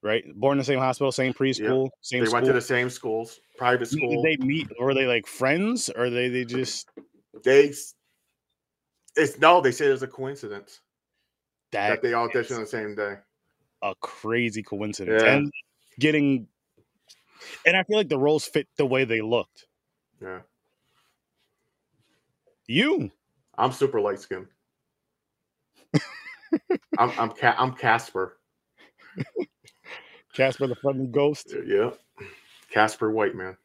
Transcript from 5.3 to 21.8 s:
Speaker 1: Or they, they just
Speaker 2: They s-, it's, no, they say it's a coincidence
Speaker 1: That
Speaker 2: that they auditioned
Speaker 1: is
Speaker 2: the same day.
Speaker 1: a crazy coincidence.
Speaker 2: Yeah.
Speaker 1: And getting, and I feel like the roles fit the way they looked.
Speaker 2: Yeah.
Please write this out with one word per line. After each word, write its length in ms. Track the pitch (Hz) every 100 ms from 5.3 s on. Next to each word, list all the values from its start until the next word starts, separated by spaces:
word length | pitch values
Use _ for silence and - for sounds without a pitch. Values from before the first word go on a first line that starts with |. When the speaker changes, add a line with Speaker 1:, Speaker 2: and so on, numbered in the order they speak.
| - 131 160 208 247 -
Speaker 1:
Or 200 | - 123
they, 200 | 120 123
they 160 | 123 120
just 440 | 127 127 - - - - _ _ -
Speaker 2:
They 260 | 123 139 143
s-, 240 | 143 - - _ _ _ _ _ _ _ _ _ _ _ -
it's, 220 | 147 139
no, 240 | 156 175
they 100 | 135
say 140 | 120 143
it's 160 | 131
a 60 | 127
coincidence 760 | - 131 139 110 101 98 - _ _ _ _ _ _ _ _ _
Speaker 1:
That 180 | 107 104
Speaker 2:
that 120 | 104
they 100 | 120
auditioned 380 | 120 117 123 117
Speaker 1:
is 60 | 120
Speaker 2:
the 80 | 107
same 300 | 120 107 104
day. 200 | 104 98 _ _ _ _ _ _
Speaker 1:
a 100 | 101 95
crazy 640 | - - 107 117 117 107
coincidence. 580 | 101 101 107 104 95 110
Speaker 2:
Yeah. 100 | 113 139
Speaker 1:
And 160 | 147 - _ _ _ -
getting, 480 | 147 151 143 135 107 _ _ _ _ _ _ - _ _ - - -
and 100 | 185
I 80 |
feel 140 | 185 214
like 100 | 208
the 100 | 143
roles 260 | 143 156 -
fit 220 | 156 - -
the 80 | 139
way 180 | 131
they 180 | 127 113
looked. 440 | 110 120 - _ _ _ _ _ _ _
Speaker 2:
Yeah. 200 | 95 92 - _ _ _ _ _ _ _ _ _ _ _ _ _